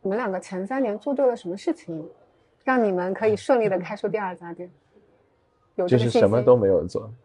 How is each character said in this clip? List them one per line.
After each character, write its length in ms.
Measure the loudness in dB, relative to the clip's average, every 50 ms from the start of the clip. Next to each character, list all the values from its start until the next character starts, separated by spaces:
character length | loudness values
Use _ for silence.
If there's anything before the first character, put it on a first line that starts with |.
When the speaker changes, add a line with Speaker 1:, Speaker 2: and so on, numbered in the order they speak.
| _
Speaker 1:
你 40 | -2
们 80 | -4 -2
两 120 | -2 -4
个 80 | -4 -6
前 300 | -8 -8 -8 -8 -6 -6
三 140 | -2 -2
年 180 | -2 -2 -2 -4
做 140 | -4 -4 -2
对 120 | 2 2
了 80 | 2 2
什 140 | 0 -6 -8
么 80 | -10
事 180 | -6 -4 -4 -4
情， 320 | -4 -6 -12 -10 -10 -10 -14 -16 _ _ _ _ _ _ _ _ _ _
让 200 | 0 0 2 2
你 80 | 2
们 220 | 0 0 -2 -2 -4
可 120 | 0 0
以 120 | 0 0 0
顺 220 | 2 2 2 2
利 100 | 2 0
地 80 | 0 -2
开 160 | -4 -6 -10
出 120 | -6 -6 -4
第 100 | -4 -4
二 180 | -6 -6 -8
家 180 | -10 -14 -14 -14
店？ 160 | -14 -14 -18 _ _ _ _ _ _ _ _ _ _ _ _ _ _ _ _ _ _ _ _ _
有 120 | -4 0 2
这 80 | 4
个 40 | 2 2
信 60 | 4
心？ 0 |
Speaker 2:
就 20 |
是 80 | 2 4
什 100 | 4 4
么 120 | 4 4
都 160 | 6 6 6 6
没 100 | 6 4
有 180 | 4 2 2
做。 240 | 0 -6 -6 -8 -8 -16 -18 _